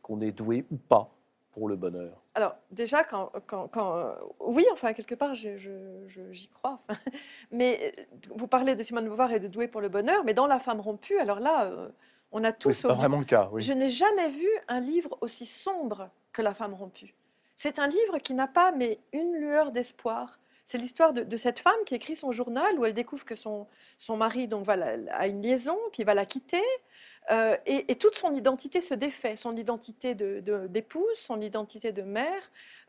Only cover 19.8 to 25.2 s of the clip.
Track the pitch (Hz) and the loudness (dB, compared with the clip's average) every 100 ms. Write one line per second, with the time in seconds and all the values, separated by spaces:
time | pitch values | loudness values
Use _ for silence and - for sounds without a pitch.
19.8 | 240 - - 240 247 - _ _ - 240 | -6 -6 -4 -4 -6 -14 _ _ -10 -8
20.8 | 247 - 330 240 196 226 240 233 349 453 | -4 6 6 6 -2 -2 -2 2 4 4
21.8 | 403 240 - 320 277 233 240 240 392 330 | 2 -4 -6 -6 -4 -4 -2 0 2 2
22.8 | 226 214 240 285 - 220 214 208 208 _ | 2 0 -4 -8 -10 -10 -8 -8 -10 _
23.8 | - - - 220 220 240 240 208 196 190 | -20 -14 -6 0 0 0 -4 -2 0 2
24.8 | 147 113 98 - | 0 -2 -4 -2